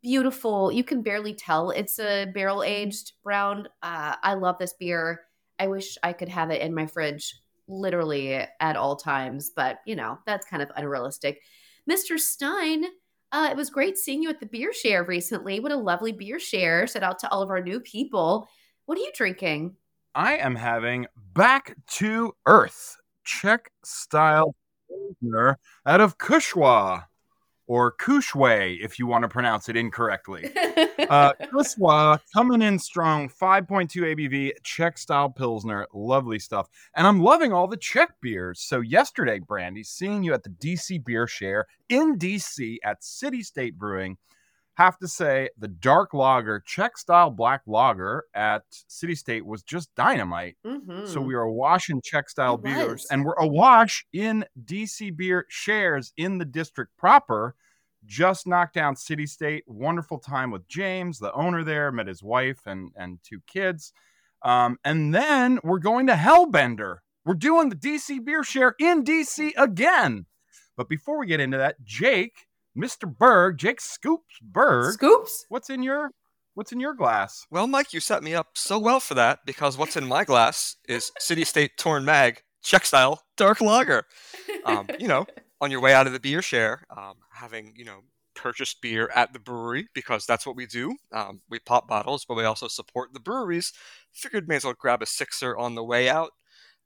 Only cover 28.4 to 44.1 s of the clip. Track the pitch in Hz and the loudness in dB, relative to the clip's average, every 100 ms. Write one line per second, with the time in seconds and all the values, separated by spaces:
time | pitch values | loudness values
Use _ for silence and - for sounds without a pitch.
28.4 | 131 110 95 90 107 - 123 120 117 127 | 6 6 2 -4 -8 -6 0 0 0 -2
29.4 | 120 107 - 113 113 107 117 98 - 90 | 0 -2 -2 -4 -2 -2 -2 -2 -6 -12
30.4 | 82 - 359 - 320 - 302 240 143 139 | -8 -4 -2 2 0 0 4 6 6 4
31.4 | 285 262 294 - 180 151 151 151 _ 208 | -4 -2 -2 2 4 6 6 4 _ 0
32.4 | 247 240 214 190 - 180 165 151 139 _ | 2 4 2 0 -4 -2 0 0 -4 _
33.4 | 185 190 180 196 175 180 165 156 147 139 | 4 4 2 -2 -2 -4 -4 -2 -2 -2
34.4 | 139 - - - 170 - - 143 143 127 | -4 -6 -12 -4 -4 -4 -2 0 0 -2
35.4 | 127 110 107 101 101 101 110 135 123 107 | -4 -4 -6 -6 -8 -8 0 0 0 -8
36.4 | - - - _ - - 180 202 180 320 | -4 -6 -6 _ -12 4 6 6 8 6
37.4 | 302 180 185 220 - 240 349 _ 123 101 | 6 2 0 -2 -4 0 0 _ -8 -6
38.4 | 90 87 - 135 117 165 269 - 143 104 | -6 -10 -6 -4 2 2 2 0 -2 -2
39.4 | 85 104 90 98 107 - 190 208 180 131 | -4 -6 -6 -10 -14 -8 -6 -2 -2 -2
40.4 | - 87 147 175 - 180 123 113 117 - | -4 -10 -6 -6 -6 -8 -4 -2 -2 -4
41.4 | 95 101 107 _ _ 247 320 240 180 202 | -4 -2 -4 _ _ 2 2 2 -2 -4
42.4 | - - 113 113 104 104 - - 277 254 | -8 -8 -10 -6 -6 -6 -10 -10 -8 -8
43.4 | 202 - 123 151 104 95 95 | -10 -8 -8 -8 -8 -6 -8